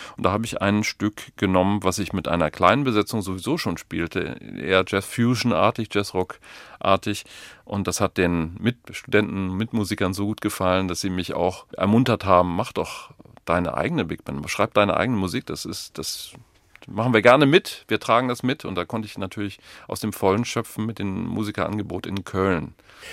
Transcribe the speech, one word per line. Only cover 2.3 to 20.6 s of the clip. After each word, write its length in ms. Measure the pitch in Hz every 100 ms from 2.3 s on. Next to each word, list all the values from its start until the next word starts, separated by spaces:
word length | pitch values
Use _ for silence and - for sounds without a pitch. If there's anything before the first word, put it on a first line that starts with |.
| 85 78
kleinen 320 | - 90 120
Besetzung 400 | 135 107 101 113
sowieso 340 | 95 92 98 156
schon 200 | - 85
spielte, 580 | - 87 85 95 76 - 52 50
eher 240 | 71 92 95
Jazz-Fusion-artig, 1040 | 98 - - 117 123 123 85 98 - 107
Jazz-Rock-artig. 1300 | 101 101 95 92 - - - - - - 95 - 104 - - - - -
Und 220 | 101 92
das 120 | 87
hat 180 | 98 -
den 400 | 87 85 80 87
Mitstudenten, 1000 | - 127 - - - 104 104 98 92 92
Mitmusikern 560 | 113 113 95 101 95
so 140 | 95 101
gut 140 | 110
gefallen, 460 | 104 - 92 92 95
dass 140 | 87
sie 80 | 98
mich 240 | 90 87
auch 320 | - 87 92 - -
ermuntert 500 | 98 113 131 107 98
haben, 300 | 90 90 87
Mach 180 | 120
doch 360 | - 85 - - - - - -
deine 280 | 87 87
eigene 320 | - 101 160 82
Big 180 | 80
Band, 240 | - 69 80
schreib 240 | - 104 -
deine 220 | 104 80
eigene 200 | 104 113
Musik, 300 | 95 107 -
das 180 | 73 -
ist, 320 | 95 - -
das 360 | - - - - - _ _ - -
machen 260 | 101 120
wir 80 | 110
gerne 240 | 117 135 143
mit, 400 | 170 - - -
wir 120 | 107
tragen 280 | - 117 127
das 160 | 123
mit 220 | 127 135 -
und 100 | 90
da 100 | 90
konnte 220 | 110 107
ich 100 | -
natürlich 420 | 95 - 101 - - - -
aus 120 | 95
dem 140 | 110
Vollen 320 | - 98 101 120
schöpfen 400 | -